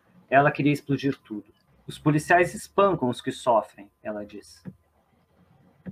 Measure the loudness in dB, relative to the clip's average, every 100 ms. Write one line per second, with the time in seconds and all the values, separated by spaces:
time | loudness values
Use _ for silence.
0 | _ _ _ 4 4 2 0 0 -2 -2
1 | -2 -4 -8 -14 -14 _ _ _ -20 -4
2 | 0 0 2 2 2 -2 -6 0 2 2
3 | -2 -4 -8 -6 0 0 0 -8 -20 _
4 | -12 -10 -12 -16 -20 -20 -20 -20 _ _
5 | _ _ _ _ _ _ _ _ -12